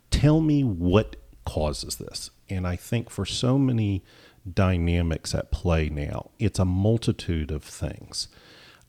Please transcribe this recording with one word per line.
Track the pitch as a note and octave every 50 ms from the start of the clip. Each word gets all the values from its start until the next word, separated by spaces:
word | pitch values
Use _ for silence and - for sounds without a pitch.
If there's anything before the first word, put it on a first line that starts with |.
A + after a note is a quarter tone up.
| _ _
Tell | - - C3+ D3+ D3+ D#3+
me | D#3+ D3+ D3 C#3+ C3+
what | A#2 F#2 E2 F2 F2+ F#2 G#2+ A2 - - - - - - - -
causes | - - E2 D2+ D2+ D2 - - E2+ -
this. | - - G1+ - - - - - _ _
And | - G2 F#2 F2+
I | F2+ F2
think | - - - A#2+ A#2 - -
for | - G2+ F#2+
so | - - - C3+ B2+ C3
many | C#3 C3+ C3 A#2+ A2+ G#2+ G2+ G2 F#2 - - - - - - _ _ - F#2 E2+
dynamics | G#2 F#2+ F#2 F#2 F2 E2+ E2+ E2+ F2 E2+ E2 D#2+ - - - -
at | - - -
play | - - - F2 E2 D#2+ D#2
now, | D2 D2 C#2+ D2 C#2+ C#2 - - - _
it's | - A2+ F#2+ - -
a | F#2
multitude | F2+ F2+ F#2+ G2 A2 A#2 A2+ - A#2+ - - - - E2+ D#2+ D#2 D2
of | D#2 D2+ -
things. | - - - - C#2+ - - - - - - - - - - - - - - - - - - _